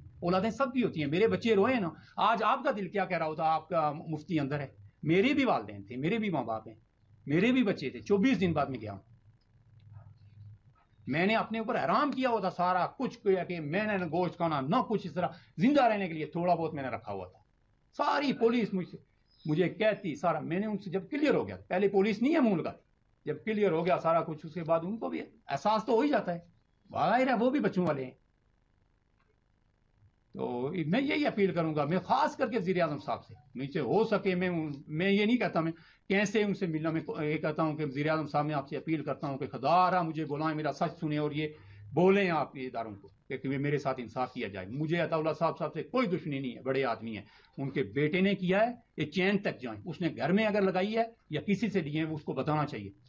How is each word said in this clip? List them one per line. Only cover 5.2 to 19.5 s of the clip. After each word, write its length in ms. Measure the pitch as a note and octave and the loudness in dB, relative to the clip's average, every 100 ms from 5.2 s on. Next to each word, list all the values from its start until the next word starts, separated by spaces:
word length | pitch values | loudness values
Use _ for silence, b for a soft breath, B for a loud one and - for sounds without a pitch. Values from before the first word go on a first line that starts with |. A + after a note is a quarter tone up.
| B3 | 4
بھی 120 | C#4+ B3 | 4 2
والدین 380 | C#3 G#2 G2+ | 2 -2 -12
تھے، 120 | G2 B2 | -10 -4
میرے 220 | D#3 A3+ | -2 0
بھی 120 | G#3+ | 0
ماں 140 | D#3 | -2
باپ 240 | A#2 A2 A2+ | -2 -6 -8
ہیں، 80 | G#2+ _ _ _ - - | -18 _ _ _ -16 -2
میرے 260 | E3 A#3 | 2 4
بھی 120 | C4 | 4
بچے 260 | G3+ - C3+ | 2 0 -4
تھے۔ 120 | A#2 | -8
چوبیس 400 | - G3+ B3+ G3+ | 0 2 4 4
دن 120 | F3+ | 2
بعد 120 | D3 C3+ | 2 0
میں 160 | B2 | -4
گیا 120 | G#2+ | -8
ہوں، 60 | G2 - - - _ _ _ _ - - - - - - - - - _ _ _ _ - | -10 -14 -20 -20 _ _ _ _ -20 -20 -20 -20 -20 -20 -20 -20 -20 _ _ _ _ -4
میں 180 | D3 F#3+ | 0 2
نے 100 | A3 | 2
اپنے 240 | - A3+ | 0 -4
اوپر 260 | A3+ F3+ C3+ | -2 -2 2
حرام 260 | G#3+ D4 | 2 2
کیا 180 | B3 B3+ | 0 0
ہوا 100 | A3 | 2
تھا 100 | F3+ | 0
سارا 360 | E3+ F3+ F3+ E3 | 0 2 2 0
کچھ، 340 | - A#3+ - G#3 F#3 E3+ | -2 -6 -2 2 2 0
کہ 120 | F3 | -4
میں 240 | D3 F#3 | -2 -2
نے 140 | G#3+ G3 | 0 0
نہ 80 | F3 | 0
گوشت 320 | E3 F3 - | 0 -2 0
کھانا، 240 | E3+ D3 | 0 0
نہ 140 | C3 A#3+ - | 2 0 0
کچھ 180 | G#3 F3 | -2 -2
اس 60 | |
طرح، 140 | F3+ E3+ B B - | -2 -4 B B 2
زندہ 260 | A#3 D4 | 4 6
رہنے 240 | A#3+ G#3 F#3 | 6 4 -2
کے 60 | |
لیے 120 | D#3+ D3+ | -4 -4
تھوڑا 300 | E3+ F3 E3 | -2 2 2
بہت 180 | D#3+ | 0
میں 100 | D3+ | -4
نے 60 | C3 | -6
رکھا 220 | G#2+ - | -6 -8
ہوا 160 | G2 F2+ | -8 -8
تھا۔ 120 | - _ _ _ _ _ - | -16 _ _ _ _ _ -2
ساری 360 | C#4+ C#4+ C#4+ | 0 2 0
پولیس 400 | - A3+ A#3+ G3+ | 2 4 4 2
مجھ 140 | F#3 E3+ | -2 -4
سے، 100 | - - _ _ _ | -10 -20 _ _ _
مجھے 240 | D#3+ | -2